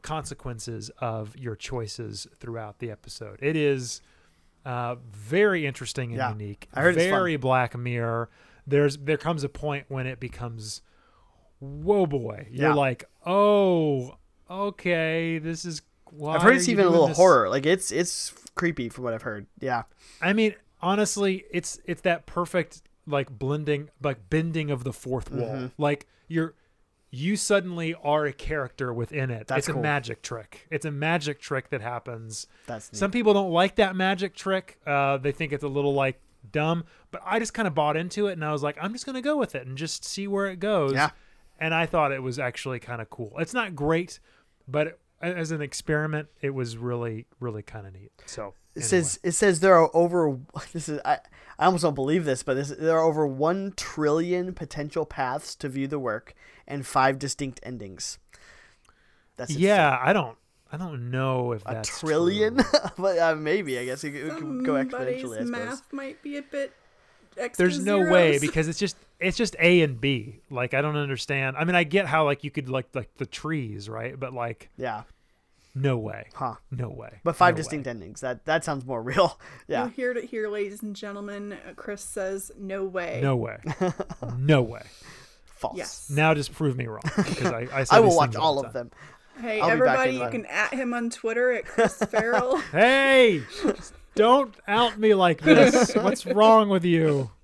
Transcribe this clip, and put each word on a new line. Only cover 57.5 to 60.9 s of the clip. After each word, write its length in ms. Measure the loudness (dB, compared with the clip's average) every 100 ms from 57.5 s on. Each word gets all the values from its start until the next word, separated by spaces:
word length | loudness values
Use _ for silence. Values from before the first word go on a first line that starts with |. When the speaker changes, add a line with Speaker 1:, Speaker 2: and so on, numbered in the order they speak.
| -8
Speaker 2:
endings. 560 | -14 -12 -14 -12 -12 -12 _ -20 -20 -20 -20 _ _ _ _ _ _ -14
That's 140 | -8
interesting. 180 | 2 4
Speaker 1:
Yeah, 300 | 6 4 4
I 100 | 2
don't, 240 | 2 0 -8 _ _ _
I 40 | -10
don't 340 | -10